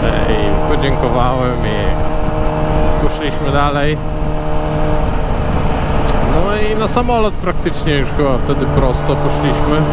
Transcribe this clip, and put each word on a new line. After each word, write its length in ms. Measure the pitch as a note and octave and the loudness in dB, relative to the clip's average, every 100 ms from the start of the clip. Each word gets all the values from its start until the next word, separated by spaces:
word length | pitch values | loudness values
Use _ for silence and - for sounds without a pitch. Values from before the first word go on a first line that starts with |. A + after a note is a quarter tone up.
e, 300 | D4 - - | 0 0 0
i 420 | - - - - - | 0 2 0 2 0
podziękowałem 800 | C#3 C3 C3 A#2+ B2 B2+ B2 B2 A#2+ | 0 0 0 0 0 0 -2 -2 -2
i 120 | - D3+ - - - - D#3 D3+ D3+ D3+ D#3 D3+ D#3 | -2 -2 0 0 0 -2 0 0 0 0 0 2 2
poszliśmy 480 | D#3 - D3+ D3 D3+ | 2 0 -4 -2 -2
dalej. 460 | C#3+ C#3+ C#3+ D3 D3+ - - - D#3 D#3 D3+ D#3 D3+ D3+ D#3 - - - - - - - - - - G3+ - - - | 0 0 0 -2 -2 -4 -2 -2 -2 0 0 0 0 0 2 0 0 0 0 0 0 0 0 0 0 2 2 2 2
No 220 | F3+ G3+ | 2 2
i 220 | G#3 G#3+ | 0 0
na 80 | G#3 | 0
samolot 460 | - B3 A#3+ G#3+ | 0 0 0 0
praktycznie 600 | - F3 D#3+ F3 D3+ C#3+ | 0 -2 -2 -2 -2 0
już 160 | C#3+ C#3 - | 0 0 0
chyba 200 | D3 B2+ | 0 0
wtedy 280 | - C#3 - | 0 0 0
prosto 500 | D3 C3+ B2 - C#3+ | 2 2 0 0 0
poszliśmy. 600 | D3 D3 D3 D3 D3 D3+ D3+ | 0 0 0 0 2 2 0